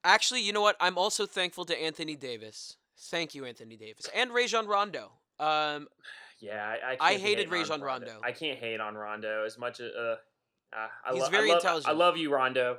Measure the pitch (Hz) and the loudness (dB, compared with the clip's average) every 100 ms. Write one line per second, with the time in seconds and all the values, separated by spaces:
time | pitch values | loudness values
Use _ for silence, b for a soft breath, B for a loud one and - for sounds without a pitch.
0 | 175 214 - 247 202 208 208 - 180 180 | 8 6 6 2 2 4 4 4 2 2
1 | 202 - 202 196 180 180 175 147 160 151 | 0 0 -2 -2 -2 -4 -4 -2 -2 -4
2 | 160 147 131 113 107 - - - _ _ | -8 -8 -8 -8 -12 -14 -16 -18 _ _
3 | - 170 160 139 127 117 113 110 110 110 | -6 -4 -4 -8 -12 -12 -18 -16 -16 -12
4 | - 202 247 240 240 226 208 202 202 147 | -6 -2 0 2 2 0 2 0 0 -4
5 | 104 _ _ - 151 151 151 147 147 _ | -12 _ _ -2 0 2 0 -2 -10 _
6 | B B B B 101 107 107 117 127 131 | B B B B -10 -6 -4 -4 -4 2
7 | 160 202 202 202 185 175 160 156 139 127 | 4 4 2 2 2 0 0 -2 -2 -6
8 | 123 110 120 120 156 123 117 110 107 107 | -8 -6 -6 -4 -6 -6 -6 -4 -6 -6
9 | 104 107 107 107 110 110 120 120 120 - | -8 -6 -4 -4 -4 -6 -8 -8 -10 -4
10 | 117 113 _ _ _ _ _ 110 110 - | -4 -4 _ _ _ _ _ -10 -10 -8
11 | - 131 135 196 214 170 180 165 143 156 | -4 0 2 4 6 6 4 2 2 6
12 | 175 170 151 139 127 127 123 | 6 4 0 2 4 4 0